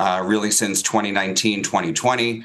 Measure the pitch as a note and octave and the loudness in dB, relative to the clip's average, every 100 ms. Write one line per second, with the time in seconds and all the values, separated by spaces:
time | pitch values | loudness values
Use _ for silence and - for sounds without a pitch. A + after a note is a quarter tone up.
0 | F#2+ F#2 F#2 G#2+ G#2 G2+ G#2+ F#2+ - A2 | 0 0 2 2 2 0 0 -2 0 0
1 | G#2 G2+ G2 F#2 A2+ G2+ - G2 E2+ D#2 | 0 0 0 0 0 0 -2 -2 -2 0
2 | B2 B2 A#2 A2+ | 0 0 -2 -4